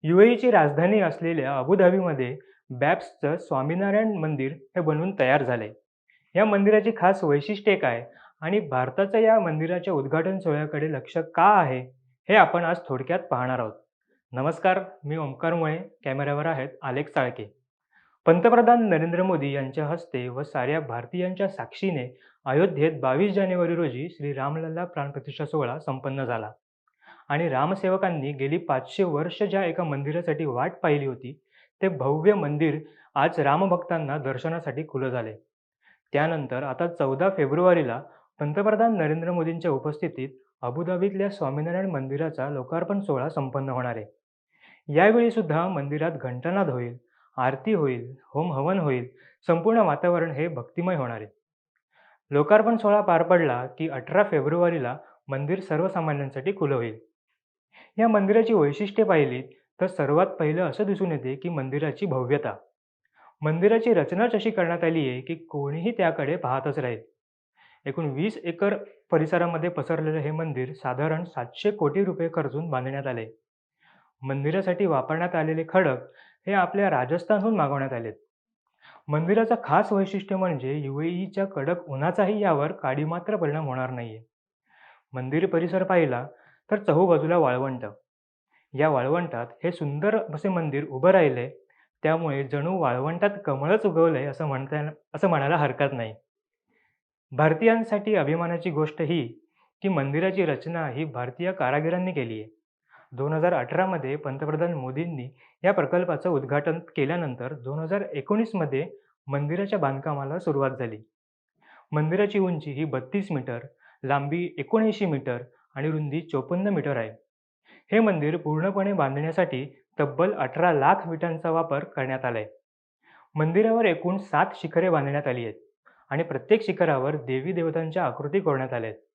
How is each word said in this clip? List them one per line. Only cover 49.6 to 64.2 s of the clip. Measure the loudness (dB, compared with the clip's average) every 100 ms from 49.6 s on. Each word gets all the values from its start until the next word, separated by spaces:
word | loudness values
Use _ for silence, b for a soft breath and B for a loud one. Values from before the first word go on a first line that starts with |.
| 4 4
वातावरण | 4 4 2 2 0
हे | -2 -4
भक्तिमय | -4 -8 -4 -2 -2
होणार | -4 -6
आहे. | -12 _ _ _ _ _ _ b b b _
लोकार्पण | 0 6 6 6 2
सोहळा | 4 2
पार | 4 2
पडला | 4 4 4 0 -6
की | -6 -6
अठरा | -6 -2 2
फेब्रुवारीला | 2 2 0 2 2 0 -4 -6 B B -8
मंदिर | -6 -4 -4
सर्वसामान्यांसाठी | -2 -2 0 -2 -2 -2 -4 -6 -6 -2
खुलं | 0
होईल. | 0 -2 -8 _ _ _ _ _ _ _ b b 0
या | 4
मंदिराची | 4 4 4 6
वैशिष्ट्ये | 4 4 0 -4 0
पाहिलीत, | 4 4 4 -2 -10 b b _
तर | -4
सर्वात | -2 2 4 2
पहिलं | 0 -2 0
असं | -2 -2
दिसून | -2 0 -2
येते | -2 -4
की | -6 -6
मंदिराची | -6 -4 -4 -4 -4 -2
भव्यता. | -2 0 0 -2 -8 _ _ _ _ b b b b
मंदिराची | -2 2 4 4 4
रचनाच | 2 2 0